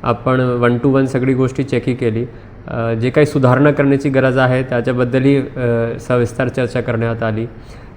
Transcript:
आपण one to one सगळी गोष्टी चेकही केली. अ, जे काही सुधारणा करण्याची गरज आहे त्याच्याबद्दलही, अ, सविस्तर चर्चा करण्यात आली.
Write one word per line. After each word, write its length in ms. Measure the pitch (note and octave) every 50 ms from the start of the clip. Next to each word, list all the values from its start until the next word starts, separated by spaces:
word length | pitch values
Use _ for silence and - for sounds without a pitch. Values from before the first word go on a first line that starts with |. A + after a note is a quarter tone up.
आपण 580 | - B2+ A2+ A2 - C3 C3 C3 B2+ B2 B2 A#2+
one 240 | A#2+ A#2+ A#2+ A#2+ C3+
to 80 | C#3 C3
one 100 | C3+ C3+
सगळी 300 | B2+ C3 B2+ B2+ C3 C3
गोष्टी 280 | B2+ C3 B2 - -
चेकही 320 | C3+ B2 C3 A#2+ - C3 A#2+
केली. 320 | A#2+ B2+ A2+ G#2+ A2+ A#2+ A#2+ - - - - - - -
अ, 280 | - - A#2+ A#2 A#2 A#2
जे 160 | A2 A#2 C3
काही 160 | - D3+ D3
सुधारणा 440 | C#3+ - C#3+ C3 B2 B2 C3 C#3+ D#3
करण्याची 380 | D#3 - C#3 C#3 C#3 C3+ - C#3+
गरज 300 | C3 C3 B2+ C3+ B2+ C3+
आहे 240 | C3 B2+ B2+ B2+
त्याच्याबद्दलही, 720 | B2+ B2+ B2+ A#2+ A2+ C3+ B2 B2 B2 A#2+ B2+ C3 C3 C#3 C#3
अ, 640 | C#3 B2 B2 - C3 B2 A#2+ A#2 A#2 A#2 A#2 A#2 -
सविस्तर 480 | - - B2 B2 A#2+ A2+ - - C3 B2
चर्चा 320 | - C3+ B2+ A#2 - B2+
करण्यात 420 | A#2 - A#2 A2+ A#2 A#2 A2+ A2+
आली. 240 | A2+ A2+ A2 A2 A2+ - - - - - - - - - -